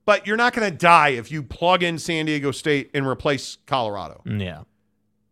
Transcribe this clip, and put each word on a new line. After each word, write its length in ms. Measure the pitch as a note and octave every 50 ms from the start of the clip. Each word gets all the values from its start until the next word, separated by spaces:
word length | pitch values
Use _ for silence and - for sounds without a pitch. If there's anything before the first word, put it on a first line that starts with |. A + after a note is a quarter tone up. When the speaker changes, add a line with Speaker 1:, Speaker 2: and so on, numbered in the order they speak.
| _
Speaker 1:
But 220 | G#3+ G3+ G3 -
you're 100 | G3 G#3+
not 160 | A3+ A#3+ B3 -
gonna 180 | A#3+ G#3+ G3
die 380 | D3+ A#2 F3 E3+ E3+ D#3+ D3 D3
if 220 | C3 A#2 A#2 -
you 100 | D3+ D#3
plug 400 | C3 - - - E3+ F3 F#3 F3+ F3
in 140 | E3+ E3
San 300 | D#3 - - E3 D#3+ D#3
Diego 240 | D#3 D3+ D3 C#3 C#3
State 400 | B2 - - D#3 D3 C#3 - - -
and 140 | C#3+ C3+
replace 500 | C3 B2+ - - D3+ C#3+ B2+ - - - - _
Colorado. 560 | - C#3 C3 A#2 G#2+ G2+ F#2+ E2 D#2 - - -
Speaker 2:
Yeah. 380 | A#2 A2 G2+ F#2+ F2 D#2+ D2+ - - _ _ _ _ _ _ _ _ _ _ _ _